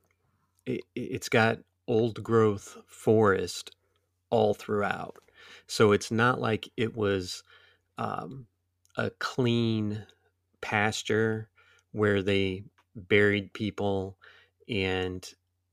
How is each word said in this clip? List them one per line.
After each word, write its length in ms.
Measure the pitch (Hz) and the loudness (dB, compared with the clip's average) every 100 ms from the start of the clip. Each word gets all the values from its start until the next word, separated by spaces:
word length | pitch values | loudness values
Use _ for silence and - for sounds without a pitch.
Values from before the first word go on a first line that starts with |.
| _ _ _ _ _ _ - | _ _ _ _ _ _ -8
it, 160 | 123 - - | -8 -8 -12
it's 340 | 123 127 - | -8 -8 0
got 300 | 120 110 - - _ - | 4 4 2 -8 _ -2
old 360 | 117 117 101 | 0 0 -2
growth 540 | 107 113 110 101 - - - | 0 4 4 2 -6 -20 -20
forest 880 | - - 110 107 95 90 - - _ _ _ _ _ - | -6 4 6 6 4 0 -8 -14 _ _ _ _ _ -2
all 240 | 117 107 104 | 2 2 0
throughout. 640 | - 107 98 - - - _ _ - - - | -4 -4 -2 -4 -8 -16 _ _ -20 -20 -8
So 240 | - 110 | 2 4
it's 200 | 101 - | 4 2
not 280 | 110 120 127 | 0 2 2
like 280 | 117 107 - - | -2 -4 -6 -4
it 180 | 113 113 | -4 -2
was, 480 | 104 98 92 - - - _ _ _ - | -2 -2 -4 -12 -16 -20 _ _ _ -10
um, 500 | 113 104 - 135 123 _ _ _ _ - | -8 -6 -10 -14 -18 _ _ _ _ -6
a 140 | 110 | -6
clean 960 | - - - 123 117 117 110 104 107 98 _ _ _ _ - | -6 -8 -2 0 2 0 0 -2 -6 -10 _ _ _ _ -16
pasture 880 | - 107 104 104 - 110 113 110 110 _ _ _ _ | -4 0 0 -2 -2 0 0 -2 -8 _ _ _ _
where 280 | 107 104 101 | -2 2 2
they 420 | 95 98 95 92 101 _ _ 117 | 2 0 0 -4 -12 _ _ -14
buried 580 | 92 104 104 104 95 | 2 4 4 2 -4
people 640 | - 107 - 101 98 95 95 - - _ _ - | -8 -8 -4 -4 -2 -6 -12 -20 -20 _ _ -8
and 640 | 110 95 92 92 92 - - _ _ _ | -2 -2 -2 -4 -6 -14 -20 _ _ _